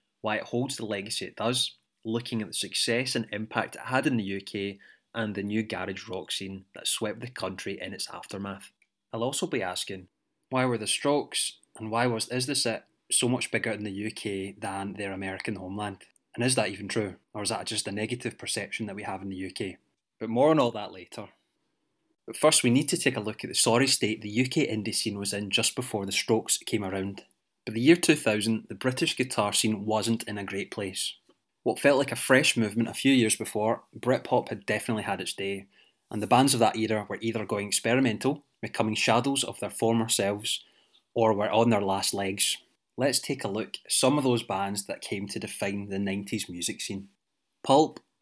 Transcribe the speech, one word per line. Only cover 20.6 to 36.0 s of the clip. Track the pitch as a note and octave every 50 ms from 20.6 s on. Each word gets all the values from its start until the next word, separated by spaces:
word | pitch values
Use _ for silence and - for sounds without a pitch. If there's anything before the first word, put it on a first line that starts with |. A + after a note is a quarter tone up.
| B2+ A#2
that | A2 G#2 G2+ F#2
later. | F#2 F#2 F2+ - - A#2 G2+ - _ _ _ _ _ _ _ _ _ _ _ _ _ _ _ _ _ _ _
But | - A2+
first, | - - D#3 D#3 - -
we | B2
need | A#2+ C3+ - -
to | F#3
take | E3+ - C3+ B2+
a | A#2
look | G#2 G#2+ G#2 - -
at | F2
the | -
sorry | - - A#2+ A2+ A#2+ C3+
state | C3 - - - G#2+ A2 -
the | G#2+ G#2
U | G2+ A#2+ C3 B2+
K | - D#3+ D3
indie | - G#2+ A2 G2 G#2
scene | G2+ - - A2+ G2+ G2+
was | G2+ -
in | G#2 G2+ G#2 G2
just | F#2+ A2+ A2 - -
before | - B2 - - G#2 G2
the | F#2+
Strokes | G2 - - - A2+ A2 - - -
came | - - - - G#2+ G2+
around. | F#2 F#2+ G2 F#2+ G2 G2 - - _ _ _ _ _ _ _ -
By | - G#2+
the | A2+
year | B2 D3+ F3
two | F3 - - D3+
thousand, | D3 - A2+ G#2+ G#2+ G#2 A2+ A2 A2 - -
the | G#2
British | G2 - B2+ B2+ - E3 D3+ -
guitar | - B2 B2+ - - G#2 G#2
scene | G2 - - A2 A2 G2 G#2
wasn't | G#2+ G#2+ G#2+ G2+ A2+ A2+ A2+ -
in | - G#2
a | G2+
great | G2 F#2+ G2 G2 G2 -
place. | - A2 G2+ F#2 F#2 - - - - - _ _ _ _ _ _ _ _ -
What | B2+ B2 -
felt | - C#3 C#3+ C3
like | C#3 -
a | A#2
fresh | A#2+ - - C3 C3 C#3+ - -
movement | A#2+ A2 G#2 G2+ A2+ A2+ A2
a | -
few | - - C3+
years | C3+ B2+ A2+ G#2+ -
before, | - A2 - - G#2+ G#2 A2 A2+ - - _ -
Britpop | A2+ - A#2+ B2+ A#2 - - C3 A#2+ - -
had | A2+ F#2+ -
definitely | - G#2+ G#2+ - - A2 G#2+ G2
had | G#2 G2 F#2+
its | F#2 -
day, | - - G2 G2 G2 F#2+ F#2+ _ _ _ _ _ _ _